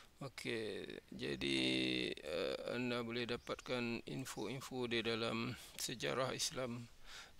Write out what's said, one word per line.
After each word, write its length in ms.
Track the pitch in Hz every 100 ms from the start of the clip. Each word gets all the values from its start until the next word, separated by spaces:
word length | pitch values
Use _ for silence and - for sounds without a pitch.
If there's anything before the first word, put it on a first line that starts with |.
| - -
Okey, 720 | 139 - 131 117 107 95 - 50 -
jadi, 480 | - 127 - 69 67 64 64 64 64 62 -
eh, 420 | 73 80 80 67 -
anda 320 | 120 123 120
boleh 240 | 117 117 117
dapatkan 720 | 120 - - - 127 120 117 -
info-info 800 | 147 131 - 104 131 - 131 123
di 160 | 117
dalam 480 | 113 113 113 117 117 123 - -
sejarah 560 | - - 143 135 127
Islam 560 | 123 - 127 127 120 117 - - - - -